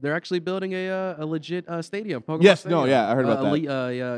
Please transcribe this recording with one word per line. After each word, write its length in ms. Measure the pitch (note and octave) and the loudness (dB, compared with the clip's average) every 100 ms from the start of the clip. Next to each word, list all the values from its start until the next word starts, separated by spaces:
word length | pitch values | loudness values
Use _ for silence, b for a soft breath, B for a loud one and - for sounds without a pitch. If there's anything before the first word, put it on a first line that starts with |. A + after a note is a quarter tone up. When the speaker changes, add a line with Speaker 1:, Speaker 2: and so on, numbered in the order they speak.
Speaker 1:
They're 140 | C#3 | -2
actually 240 | D#3+ - F3+ | -2 -2 -4
building 320 | E3 F#3+ F#3+ | -2 -4 -4
a, 140 | F#3 F#3 | -4 -4
uh, 260 | F#3+ F#3+ D#3 | -4 -4 -6
a 80 | D#3 | -4
legit, 420 | D#3+ D3+ F3 E3+ | -4 -4 -8 -6
uh, 140 | E3+ | -8
stadium. 400 | E3 G3+ G#3+ C3+ | -6 -8 -6 -6
Pokemon 200 | A2+ D#3+ | -4 6
Speaker 2:
Yes, 220 | F#3+ F3 | 6 6
no, 180 | - E3+ | 2 2
Speaker 1:
stadium. 60 | C3 | 4
Speaker 2:
yeah, 200 | C3+ G#2+ | 4 4
I 40 | |
heard 100 | B2 | 2
about 140 | B2 A2 | 2 2
Speaker 1:
Uh, 40 | |
Speaker 2:
that. 100 | D3+ | 2
Speaker 1:
le-, 160 | D3+ D#3 | 0 -2
uh, 380 | C3+ B2+ B2 B2 | -4 -4 -4 -4